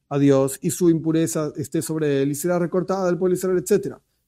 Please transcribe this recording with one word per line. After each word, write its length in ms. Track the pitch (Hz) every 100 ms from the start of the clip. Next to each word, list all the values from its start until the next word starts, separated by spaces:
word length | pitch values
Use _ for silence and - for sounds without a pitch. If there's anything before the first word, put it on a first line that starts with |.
| -
a 100 | 143
Dios, 400 | 139 135 135 -
y 100 | 180
su 200 | - 175
impureza 640 | 160 156 160 165 165 151
esté 260 | 160 - 165
sobre 420 | - 156 151 139
él, 100 | 139
y 20 |
será 240 | 139 175 175
recortada 480 | 170 180 170 190 180
del 120 | 180
pueblo 160 | 185
de 40 | 180
Israel, 200 | 185 185
etcétera. 440 | 180 196 147 - _ _